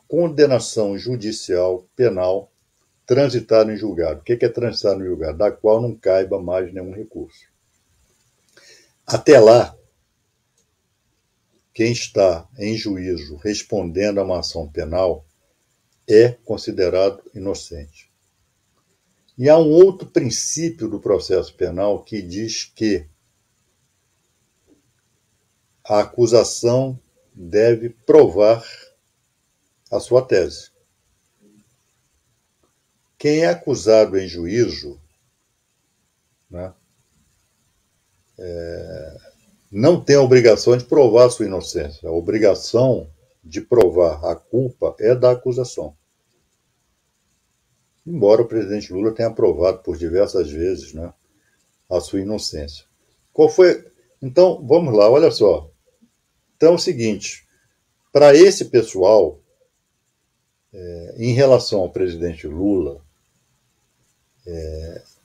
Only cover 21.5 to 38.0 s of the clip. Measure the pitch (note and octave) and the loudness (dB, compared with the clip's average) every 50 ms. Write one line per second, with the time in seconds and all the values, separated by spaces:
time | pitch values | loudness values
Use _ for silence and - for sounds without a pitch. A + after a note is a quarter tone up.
21.5 | - _ F#2 E2+ E2+ F2+ G2+ G#2 G2 - - _ A2 G#2 F#2 F2 F2 G2+ A2+ A2+ | -8 _ -8 -6 -4 -4 -4 -4 -4 -4 -8 _ -12 -12 -12 -10 -10 -10 -10 -8
22.5 | A2+ - - - _ - A2 G#2+ G2 F2 D#2 - _ _ _ _ _ _ _ _ | -10 -10 -12 -14 _ -6 -4 -2 -2 -4 -6 -12 _ _ _ _ _ _ _ _
23.5 | _ _ _ _ _ _ _ _ _ _ _ _ _ _ _ _ _ _ _ _ | _ _ _ _ _ _ _ _ _ _ _ _ _ _ _ _ _ _ _ _
24.5 | _ _ _ _ _ _ _ _ _ _ _ _ _ _ _ _ _ _ _ _ | _ _ _ _ _ _ _ _ _ _ _ _ _ _ _ _ _ _ _ _
25.5 | _ _ _ _ _ _ _ - G#2+ G#2 G#2+ - - A#2+ A#2+ A2 A#2+ A2+ G2 - | _ _ _ _ _ _ _ -2 -2 -2 -2 -2 0 0 2 4 4 2 2 2
26.5 | - - - A#2 A#2+ C3 C3+ C3+ B2+ B2 _ _ _ _ _ _ _ F#2+ F2 E2+ | -4 -4 -2 0 0 0 -2 -4 -8 -12 _ _ _ _ _ _ _ -20 -14 -4
27.5 | G2+ G#2 A2+ A#2 A#2+ A2 A#2 A#2+ - _ _ - D3+ D#3 C3 G2 E2+ G2 G#2 G#2+ | 0 2 2 2 0 0 -4 -10 -14 _ _ 4 6 6 6 4 4 2 2 2
28.5 | A#2 A#2+ - - - - - _ _ _ _ _ _ _ _ _ _ _ _ _ | 2 0 -2 -12 -20 -20 -20 _ _ _ _ _ _ _ _ _ _ _ _ _
29.5 | _ _ _ _ _ _ _ _ A2 G#2 - - - B2+ B2+ - A2+ F#2+ E2 D2 | _ _ _ _ _ _ _ _ -8 -8 -4 0 0 0 0 2 0 0 0 -2
30.5 | - - - _ _ _ _ _ _ _ _ _ _ _ _ _ _ _ G#3 G#3 | -6 -14 -20 _ _ _ _ _ _ _ _ _ _ _ _ _ _ _ _ _
31.5 | G#3 G#3 _ _ _ _ _ _ _ _ _ _ _ _ _ _ _ _ _ _ | _ _ _ _ _ _ _ _ _ _ _ _ _ _ _ _ _ _ _ _
32.5 | _ _ _ _ _ _ _ _ _ _ _ _ _ _ - D3 D3+ D#3 E3 F3 | _ _ _ _ _ _ _ _ _ _ _ _ _ _ -2 -2 0 0 0 0
33.5 | F3 E3+ - D#3 B2+ F#2 E2+ G#2+ A2 A2 A2 F#2 F#2 F#2+ F#2+ F2+ D#2+ E2+ E2+ F2 | -2 -4 -4 -6 -6 -2 2 4 6 6 6 4 0 -4 -4 -6 -10 -10 -8 -4
34.5 | G#2 A#2+ A2+ F2+ D#2 C#2+ - C#2+ C#2 - _ _ _ _ _ _ _ _ _ _ | -2 -2 -2 -2 -4 -10 -14 -18 -20 -20 _ _ _ _ _ _ _ _ _ _
35.5 | _ _ _ _ _ _ _ _ _ _ _ _ _ _ _ _ _ _ _ _ | _ _ _ _ _ _ _ _ _ _ _ _ _ _ _ _ _ _ _ _
36.5 | F#2 F2 F2+ F#2 F#2 _ _ _ _ _ _ _ _ _ _ _ _ _ _ _ | -16 -16 -16 -16 -18 _ _ _ _ _ _ _ _ _ _ _ _ _ _ _
37.5 | _ _ _ _ _ _ _ _ _ _ | _ _ _ _ _ _ _ _ _ _